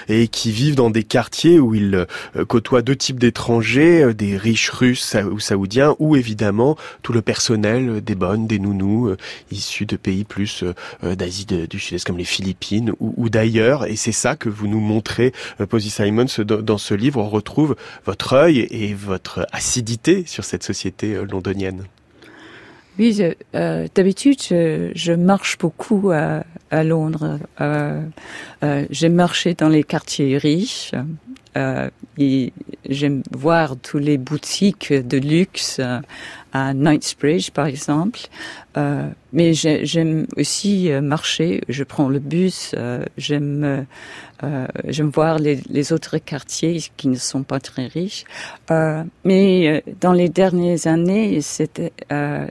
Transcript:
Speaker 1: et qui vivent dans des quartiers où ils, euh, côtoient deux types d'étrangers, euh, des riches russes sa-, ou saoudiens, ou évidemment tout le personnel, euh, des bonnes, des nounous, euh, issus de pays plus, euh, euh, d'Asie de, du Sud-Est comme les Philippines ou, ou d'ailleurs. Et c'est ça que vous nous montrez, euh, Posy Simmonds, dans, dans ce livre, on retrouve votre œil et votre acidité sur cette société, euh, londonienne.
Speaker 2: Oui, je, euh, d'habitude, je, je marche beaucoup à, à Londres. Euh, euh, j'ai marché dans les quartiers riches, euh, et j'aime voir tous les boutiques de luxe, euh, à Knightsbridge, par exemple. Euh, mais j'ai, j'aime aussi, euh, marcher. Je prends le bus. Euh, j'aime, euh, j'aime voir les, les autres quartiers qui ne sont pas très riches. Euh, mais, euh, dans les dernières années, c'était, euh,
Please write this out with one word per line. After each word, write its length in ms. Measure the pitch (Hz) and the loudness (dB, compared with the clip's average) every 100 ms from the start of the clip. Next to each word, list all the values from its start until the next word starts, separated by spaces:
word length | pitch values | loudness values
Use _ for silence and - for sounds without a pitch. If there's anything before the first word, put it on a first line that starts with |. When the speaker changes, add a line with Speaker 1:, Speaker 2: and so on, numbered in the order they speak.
| - | 0
Speaker 1:
et 220 | 110 117 | 2 2
qui 220 | - 113 | 0 -4
vivent 240 | 107 147 135 | 0 2 4
dans 140 | 117 | 4
des 140 | 110 | 2
quartiers 560 | 107 127 - - 160 170 | 2 0 0 2 8 8
où 160 | 120 107 | 8 4
ils, 300 | 101 95 87 - - - | 2 2 0 -6 -10 -4
euh, 100 | 101 | 0
côtoient 360 | 120 - 123 | 0 2 2
deux 140 | 117 135 | 2 -2
types 240 | - 127 | -2 2
d'étrangers, 840 | 120 - - 117 110 127 165 165 | 2 2 0 0 2 4 6 6
euh, 100 | 131 | 6
des 240 | 107 101 98 | 4 -2 0
riches 320 | 113 110 - | 0 0 0
russes 340 | - 123 123 | 2 2 2
sa-, 220 | - 113 95 | 0 0 0
ou 140 | 104 | -4
saoudiens, 560 | - 101 95 117 147 143 | -2 -2 0 2 2 4
ou 160 | 156 143 | 4 2
évidemment 640 | 117 107 107 104 131 156 - - | 2 -2 0 2 2 0 -6 -16
tout 100 | - | -2
le 100 | 117 | -2
personnel, 680 | 113 113 - 110 104 120 127 | 0 -2 0 2 2 2 0
euh, 120 | 107 | -4
des 140 | 104 98 | -4 -2
bonnes, 320 | 92 107 110 | 0 0 0
des 120 | 104 | -2
nounous, 500 | 101 98 98 110 117 | 0 0 0 2 0
euh, 80 | 95 - - - | -2 -8 -18 -12
issus 340 | 101 - - 104 | -10 -8 -6 -6
de 120 | 95 | -4
pays 260 | 101 95 | -2 -4
plus, 400 | 104 98 104 - | -4 -6 -6 -4
euh, 100 | 90 87 - - | -6 -6 -14 -8
euh, 120 | 87 92 | -6 -4
d'Asie 300 | 90 95 98 | -6 -8 -4
de, 200 | 87 82 | -4 -4
du 140 | 98 | -8
Sud-Est 260 | - 90 - | -8 -8 -6
comme 120 | 87 | -6
les 60 | |
Philippines 680 | 87 - 95 90 - 104 117 - | -4 -4 -4 -6 -2 -2 0 -2
ou, 140 | 113 - | -4 -2
ou 120 | 117 | 0
d'ailleurs. 560 | 110 113 110 113 143 92 | 2 2 4 4 2 -2
Et 100 | 110 | -4
c'est 160 | 113 | -2
ça 240 | - 123 151 | 0 -2 -2
que 140 | 117 | -4
vous 180 | 104 104 | -4 -2
nous 120 | 110 | 0
montrez, 540 | 107 107 - - 127 - - - | 0 0 -2 2 2 0 -14 -6
euh, 60 | 101 | -2
Posy 240 | 113 104 | 0 -2
Simmonds, 300 | - 104 107 127 - 104 | 0 2 2 0 0 0
dans, 160 | 107 | 0
dans 160 | 107 104 | 0 -2
ce 160 | - | 0
livre, 260 | 101 131 131 | 0 0 0
on 100 | 104 | 0
retrouve 460 | 107 - - 151 123 - - - | -2 -2 0 0 0 -6 -12 -8
votre 280 | - - | -6 2
œil 340 | 131 170 131 - | 6 6 6 2
et 240 | 110 104 | -2 -4
votre 520 | 101 101 92 - - - | -4 -4 -6 -6 -6 -6
acidité 720 | - - 127 110 117 - 190 165 | -4 -4 -4 -4 -2 2 2 0
sur 180 | - | -10
cette 200 | - 92 | -6 -8
société, 520 | - 98 95 - 107 98 | -6 -6 -6 -4 -4 -4
euh, 100 | 101 | -4
londonienne. 580 | 95 95 95 95 92 95 _ _ _ - - - - - - _ 190 | -6 -4 -4 -4 -6 -14 _ _ _ -20 -20 -20 -20 -20 -20 _ 0
Speaker 2:
Oui, 140 | 233 | 2
je, 200 | 208 170 - - - | 4 0 -2 -8 -4
euh, 320 | 170 165 160 - | -2 -2 0 2
d'habitude, 460 | 185 190 285 269 | 4 4 2 2
je, 500 | - 175 165 156 175 | 2 2 2 0 -4
je 200 | 175 175 | -4 0
marche 440 | 170 180 196 - - | 2 4 4 0 -2
beaucoup 540 | 170 - - 202 196 | -4 -4 0 2 2
à, 320 | 156 156 156 - - - | 2 0 -2 -6 -18 -4
à 140 | 160 | 0
Londres. 560 | 160 160 156 160 156 147 156 - | 2 2 0 -2 -4 -6 -10 -4
Euh, 400 | 147 147 147 151 156 - - - - - | -2 -2 -2 -4 -8 -12 -18 -18 -18 -4
euh, 220 | 147 143 - | -2 0 -2
j'ai 200 | 131 165 | 0 2
marché 440 | 170 175 - 175 | 4 4 2 -2
dans 160 | 170 156 | 2 4
les 140 | 156 | 4
quartiers 540 | 143 160 - - 139 135 | 2 -4 -4 -2 0 2
riches, 540 | 151 160 214 - - - 147 160 240 262 _ 135 | 2 0 -2 -6 -8 -6 -6 -10 -14 -20 _ -4
euh, 320 | 131 131 131 _ - - | -2 -2 -6 _ -18 -2
et 360 | 139 135 120 - - - - | 2 2 -2 -8 -18 -16 -8
j'aime 340 | 139 143 139 - | -2 -2 -2 -6
voir 440 | 127 151 165 151 127 | -4 2 2 2 -4
tous 200 | - 147 | -6 -2
les 200 | 143 143 | 0 0
boutiques 760 | 127 147 - - 202 - - | -2 -6 -6 0 0 0 0
de 240 | 139 123 139 | 0 2 -2
luxe, 600 | 143 160 190 - - - | 2 2 2 -2 -6 -4
euh, 200 | 127 123 - - - - - | -4 -4 -8 -16 -18 -18 -6
à 200 | 135 135 | -2 -2
Knightsbridge, 800 | 135 156 151 - - 143 180 185 | 2 4 2 0 -2 0 0 -2
par 140 | - 147 | -2 -2
exemple. 540 | 135 - 147 196 - - - - - - 147 | -4 -2 0 0 -4 -16 -16 -16 -16 -8 -4
Euh, 320 | 143 139 147 - _ | -2 -2 -6 -10 _
mais 220 | 143 170 | 2 4
j'ai, 320 | 160 156 147 147 | 4 2 0 0
j'aime 420 | 165 160 160 - - | 0 0 0 -2 -4
aussi, 560 | 147 - 202 196 180 | -4 -2 0 2 2
euh, 80 | 139 | 0
marcher. 640 | 143 156 - - 165 190 - | 0 -2 -2 -2 0 -2 -4
Je 140 | 131 139 | -6 -6
prends 240 | - 135 | -2 0
le 100 | 139 | 0
bus. 540 | 143 165 185 - - - | -2 0 0 -2 -8 -6
Euh, 280 | 120 123 - - | -6 -6 -8 -8
j'aime, 680 | 135 147 143 143 147 139 135 - - - - - | -4 -2 -2 -2 -2 -2 -6 -14 -20 -20 -20 -10
euh, 240 | 147 139 131 - - | -6 -6 -6 -8 -6
j'aime 240 | 143 151 | -2 0
voir 300 | 160 156 156 | 2 2 2
les, 220 | 147 135 - | 0 0 -2
les 240 | 143 143 | -4 0
autres 240 | 165 - 156 | -2 -2 -6
quartiers 680 | - 143 - - 160 170 - - | -6 -12 -10 -4 -2 -2 -6 -4
qui 100 | 135 | -2
ne 80 | 127 | -2
sont 280 | - 135 | -4 -6
pas 180 | 135 135 | -4 -6
très 260 | - - 120 | -6 -10 -8
riches. 380 | 160 190 - - - - - - | -6 -6 -8 -16 -16 -16 -16 0
Euh, 340 | 160 160 156 165 _ | 2 2 -2 -8 _
mais, 580 | - 190 196 185 151 156 - | 2 6 6 6 4 2 -2
euh, 60 | - | 0
dans 100 | 180 | 4
les 160 | 180 175 | 4 4
dernières 600 | 175 190 180 175 165 165 | 4 4 4 2 0 2
années, 520 | 165 175 202 214 170 | 2 2 2 2 0
c'était, 520 | - - 156 - 170 - - | -2 -4 -4 -4 -8 -8 -6
euh, 360 | 147 147 143 147 | -4 -2 -4 -8